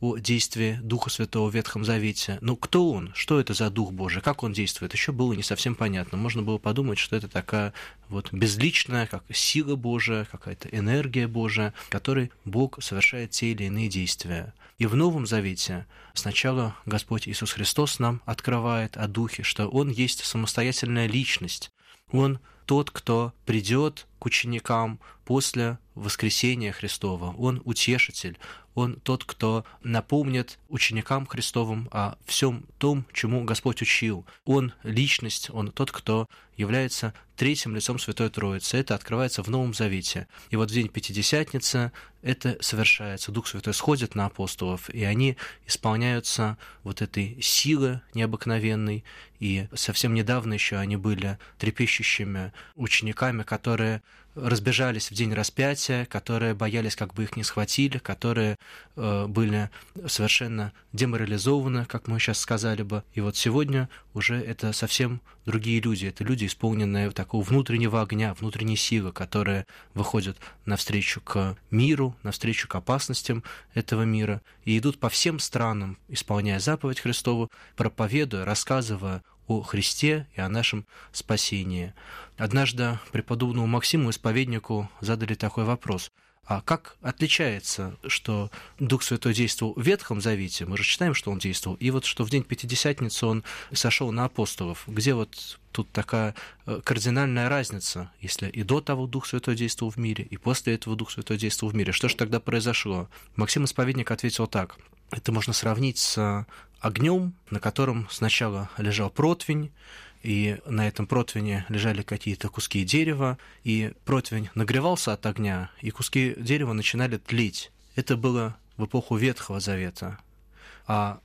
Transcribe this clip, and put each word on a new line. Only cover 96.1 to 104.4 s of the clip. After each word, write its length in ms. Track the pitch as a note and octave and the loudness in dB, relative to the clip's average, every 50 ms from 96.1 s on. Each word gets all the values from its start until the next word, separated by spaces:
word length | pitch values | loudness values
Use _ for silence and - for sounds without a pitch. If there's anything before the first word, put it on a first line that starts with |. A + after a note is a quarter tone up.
| - A2+ A2 G#2+ G#2 - - - - - _ | 2 2 2 0 -2 -6 -12 -16 -18 -12 _
э, 140 | - A2 - - | -6 -6 -2 0
кардинальная 640 | - B2 A2 G#2+ B2 A#2+ C3+ C#3+ C3+ B2+ A#2+ A#2+ A#2+ | 0 0 0 2 2 2 2 2 2 2 2 2 2
разница, 640 | C#3+ C#3+ B2 - G#2+ F#2+ - - - F2+ F2 - - - | 2 0 0 -2 -4 -6 -4 -6 -6 -6 -8 -10 -12 -10
если 260 | G2 F#2 - - G2+ | -8 -6 -4 -4 -4
и 160 | F#2+ - A#2 G2+ | -4 -4 -4 0
до 160 | F#2+ C3 D3+ | 2 2 2
того 280 | D3 - C#3+ B2+ C3 | 2 0 -2 -2 -2
Дух 180 | B2+ A#2 C3 - | -4 -4 -6 -4
Святой 300 | - - B2 - - A#2+ | -4 -4 -2 0 0 0
действовал 340 | A2+ A#2+ A2+ - - A#2+ A2+ | 0 0 -2 -2 -2 -4 -4
в 60 | G#2 | -2
мире, 260 | A#2+ A#2 A2+ G#2+ G2+ F#2+ | -2 -2 -2 -2 -4 -6
и 140 | - G2+ | -8 -10
после 380 | G2+ - A#2+ B2+ - - A#2+ A2+ | -4 -2 0 0 0 0 0 0
этого 200 | A2 - A2 A2 | 0 0 -2 -4
Дух 160 | G#2+ A2 - | -4 -4 -6
Святой 260 | - - - - A2 | -8 -8 -4 -4 -2
действовал 340 | G#2 A2 G#2+ - - - G#2+ | -2 -2 -2 -2 -2 -2 0
в 40 | G#2 | 0
мире? 160 | G#2+ G2 F#2+ | 0 0 0
Что 160 | F#2 - - | 0 2 2
ж 80 | A#2+ - | 0 2
тогда 240 | - A#2 G#2+ A#2 A#2 | 0 0 0 0 -2
произошло? 680 | - - A#2 A#2 G#2+ A#2+ A2 - - G#2 F#2+ F2+ E2+ - - - - - - | 0 0 0 0 2 0 0 0 -2 -2 -2 -4 -4 -6 -12 -20 -20 -6 -2
Максим 300 | - G#2+ - - D3 C#3+ | -2 0 2 2 2 0
Исповедник 440 | C3 - - B2+ B2+ C3 C3 A#2 - | 2 2 2 0 2 0 0 -2 -2
ответил 380 | A2+ - - A#2+ - - | -2 -2 0 -2 0 0